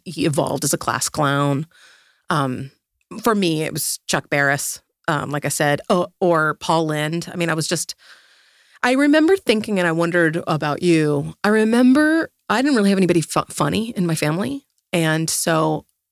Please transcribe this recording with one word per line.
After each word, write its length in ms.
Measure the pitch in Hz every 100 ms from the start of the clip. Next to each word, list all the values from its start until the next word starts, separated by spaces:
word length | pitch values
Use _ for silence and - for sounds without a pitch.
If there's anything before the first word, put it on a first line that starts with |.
he 220 | - 156 160
evolved 380 | 147 139 139
as 100 | 139
a 40 | 170
class 300 | - 120 -
clown. 580 | - 143 139 143 139 160 _ - _ _ _ -
Um, 400 | 151 135 127 135 _ _ _ - 220
for 120 | 233
me, 280 | 208 180 156
it 100 | 156
was 280 | 151 - - -
Chuck 200 | 160 -
Barris, 540 | 143 139 139 - - _ _ -
um, 220 | 147 147
like 140 | 143
I 40 | 147
said, 300 | - 151 143 -
o-, 200 | 185 - -
or 340 | 180 165 156
Paul 320 | 147 - 165 160
Lynde. 420 | 151 151 170 -
I 40 | 180
mean, 120 | 165
I 40 |
was 140 | 156 156
just, 260 | 170 - - - - _ _ _ _ _ _
I 100 | 247
remember 440 | 262 294 311 320 392
thinking, 420 | - 220 214 196
and 80 | 175
I 60 |
wondered 500 | 160 170 175 165 160 -
about 340 | 156 151 143
you, 520 | 175 165 151 143 156 -
I 40 | 202
remember 800 | 214 220 233 254 269 302 320 - _ -
I 120 | 208
didn't 160 | 277 247
really 140 | 202
have 80 | 196
anybody 220 | 175 170
fu-, 220 | 156 165 -
funny 400 | - 151 185 226
in 140 | 220 175
my 80 | 160
family. 500 | 151 165 233 277 - _ _
And 380 | 175 160 160 160
so 560 | - - 160 156 151 - _ _